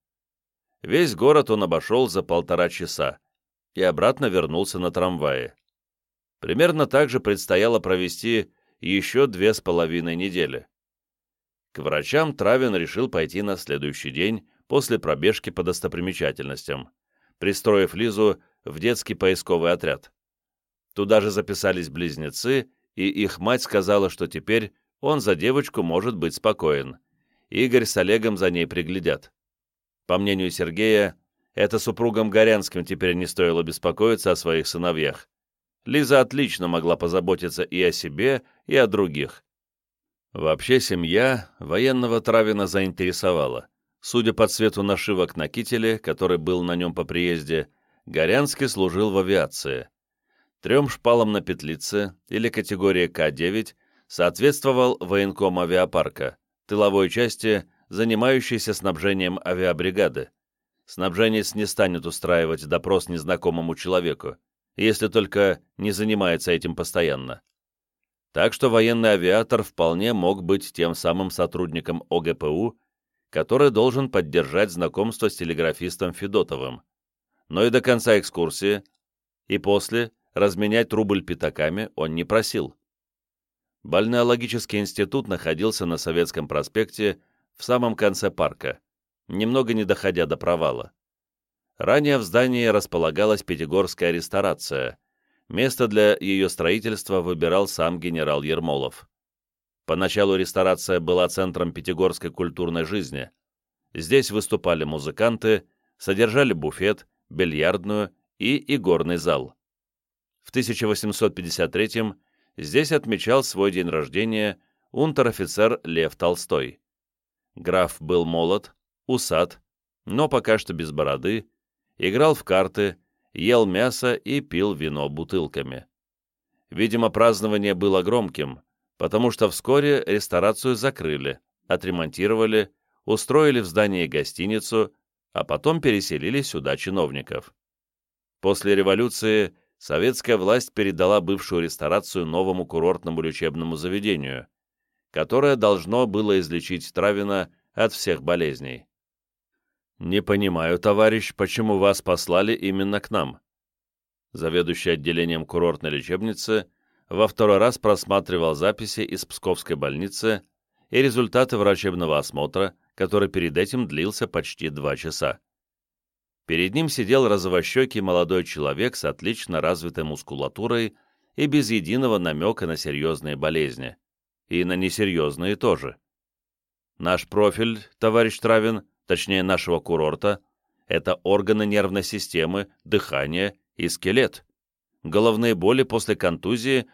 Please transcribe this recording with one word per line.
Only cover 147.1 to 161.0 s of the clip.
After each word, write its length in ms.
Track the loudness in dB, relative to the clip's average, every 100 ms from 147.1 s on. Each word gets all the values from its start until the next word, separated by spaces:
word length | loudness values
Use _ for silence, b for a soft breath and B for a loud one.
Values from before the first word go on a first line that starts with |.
| 0 -2 -4 -4 _ _
от 200 | -2 -2
всех 280 | 0 -2 -2
болезней. 640 | 0 0 0 -4 -10 -14 _ _ _ _ _ _ _ _ _ _ _ -12
«Не 240 | -4 -2
понимаю, 560 | 0 0 0 0 0 0
товарищ, 560 | 2 4 4 4 -2 -4
почему 420 | -4 -2 0 4
вас 240 | 4 2
послали 520 | 0 -2 2 2 2
именно 460 | 0 -2 -2 -2 -4
к 120 | -2
нам?» 280 | -4 -4 -8 _ _ _ _ _ _ _ _ _
Заведующий 580 | -6 -2 0 0 -2 -2
отделением 540 | -2 -2 -2 -2 -2 -4
курортной 460 | -2 0 -2 -4
лечебницы 800 | -6 -6 -6 -6 -6 -2 -2 -2 _ _ _ -6
во 180 | 0 2
второй 300 | 4 4 6
раз 200 | 4 2
просматривал 800 | 2 2 2 0 0 0 0 0
записи 460 | 0 -2 -6 -6
из 240 | -6 -8 -10
Псковской 500 | -8 -4 -4 -4 -4
больницы 680 | -4 -4 -6 -4 -2 -2 -6 _ _ _ _
и 120 | 2